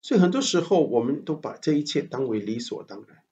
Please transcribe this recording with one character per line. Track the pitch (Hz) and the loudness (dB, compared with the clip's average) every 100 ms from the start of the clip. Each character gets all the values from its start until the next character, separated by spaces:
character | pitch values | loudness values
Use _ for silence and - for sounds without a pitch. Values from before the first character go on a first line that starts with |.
所 | - 233 | 2 4
以 | |
很 | 180 | 6
多 | 233 | 4
时 | 269 180 | 2 0
候 | 165 185 147 | 4 2 4
我 | 117 | 2
们 | 117 147 | 0 -4
都 | - 151 | -4 -6
把 | - - | -8 -6
这 | - | 0
一 | 147 | 0
切 | 147 151 | 0 -4
当 | - 127 131 | -4 -6 -2
为 | 110 | -2
理 | 101 117 | -4 -8
所 | - - | -8 -12
当 | - 101 113 | -12 -18 -18
然。 | - _ | -20 _